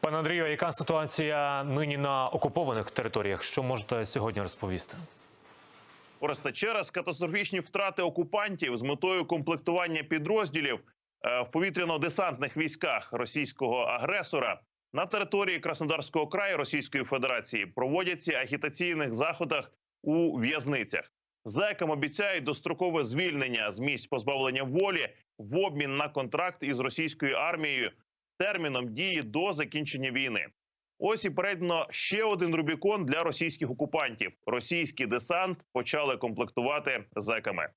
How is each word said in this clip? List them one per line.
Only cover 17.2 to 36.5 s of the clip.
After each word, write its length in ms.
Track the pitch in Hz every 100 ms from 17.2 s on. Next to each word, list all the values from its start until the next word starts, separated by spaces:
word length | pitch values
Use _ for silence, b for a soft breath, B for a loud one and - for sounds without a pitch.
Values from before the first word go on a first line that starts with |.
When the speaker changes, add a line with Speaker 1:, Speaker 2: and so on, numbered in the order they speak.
| 127 123 - 113 95
Speaker 2:
проводяться 640 | 101 127 156 185 175 -
агітаційних 840 | 143 127 151 151 143 175 165 143
заходах 580 | 113 151 170 156 151 - _ _ _
у 360 | - 156 170 127
в'язницях. 720 | 117 151 131 143 104 87 - _ _ _
Зекам 460 | - 110 208 202 170
обіцяють 540 | 151 147 147 202 185
дострокове 600 | 127 143 - 170 180 165
звільнення 680 | 127 127 185 147 131 117 107
з 60 | 98
місць 280 | 135 135 -
позбавлення 560 | 135 113 139 135 127
волі 460 | 135 143 196 180 123 B _ _
в 180 | 104 147
обмін 380 | 196 147 143 139
на 120 | 147
контракт 540 | 139 127 151 180 175
із 160 | 143 131
російською 580 | 123 - 160 151 139 131
армією 540 | 151 170 151 135 113 - _ _ _ _
терміном 560 | 190 202 160 131 123
дії 280 | 113 190 175
до 300 | 117 123 190
закінчення 580 | 165 143 151 147 143 135
війни. 360 | 127 135 107 69 _ _ _ _ _
Ось 260 | 185 220
і 60 | 202
перейдено 560 | 151 185 190 175 170 -
ще 340 | - - 202
один 300 | 220 196 170
Рубікон 500 | 165 151 156 196 208
для 160 | 151 147
російських 500 | 170 147 165 151 139
окупантів. 600 | 120 147 160 139 113 95 - -
Російський 600 | 120 - 170 156 151 127
десант 520 | 120 - 175 185 180 -
почали 440 | 127 120 151 143 123
комплектувати 880 | 120 110 120